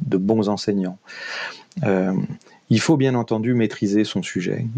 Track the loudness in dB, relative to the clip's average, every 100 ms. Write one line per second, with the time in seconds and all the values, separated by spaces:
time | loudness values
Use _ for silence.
0 | -2 0 2 2 2 0 -2 -2 -2 -6
1 | -16 -14 -12 -10 -10 -12 -14 -4 0 2
2 | 0 0 -4 -8 -18 -8 0 2 4 4
3 | 4 2 0 -2 0 2 0 0 2 2
4 | 2 -2 -4 -4 -2 -2 -4